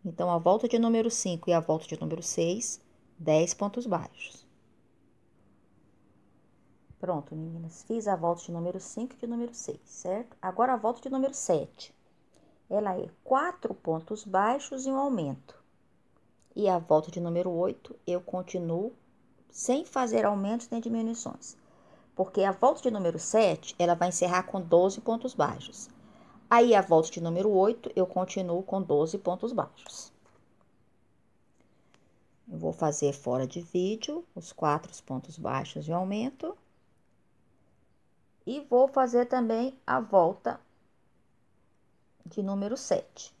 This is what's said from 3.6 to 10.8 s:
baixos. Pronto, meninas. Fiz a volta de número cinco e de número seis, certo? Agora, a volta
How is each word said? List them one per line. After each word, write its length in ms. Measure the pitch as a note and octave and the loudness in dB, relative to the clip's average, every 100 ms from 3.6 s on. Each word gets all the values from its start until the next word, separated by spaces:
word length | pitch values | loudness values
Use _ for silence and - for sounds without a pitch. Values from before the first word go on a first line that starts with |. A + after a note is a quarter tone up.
| G3+ A3 A#3+ | -4 -4 -4
baixos. 640 | F3 - - - - - _ _ _ _ _ _ _ _ _ _ _ _ _ _ _ _ _ _ _ _ _ _ _ _ - | -4 -4 -16 -20 -20 -20 _ _ _ _ _ _ _ _ _ _ _ _ _ _ _ _ _ _ _ _ _ _ _ _ -10
Pronto, 380 | F3+ D#3+ D3 D#3+ | -4 -4 -4 -10
meninas. 480 | D#3+ E3 E3 - | -10 -10 -12 -16
Fiz 240 | - A3+ G#3+ | -6 -4 -2
a 80 | F#3 | 0
volta 260 | E3+ E3+ | 0 -2
de 100 | - | -4
número 280 | E3+ E3+ F#3+ | -6 -4 -6
cinco 340 | - - B3 | -10 -10 -10
e 40 | - | -8
de 100 | A#3 | -8
número 260 | A#3 A#3+ | -6 -6
seis, 260 | A#3 - - _ | -8 -10 -10 _
certo? 500 | - F3+ G3 A#3+ - | -12 -6 -4 -6 -8
Agora, 320 | F#3 F#3 B3 | -6 2 2
a 40 | |
volta 240 | B3 | 2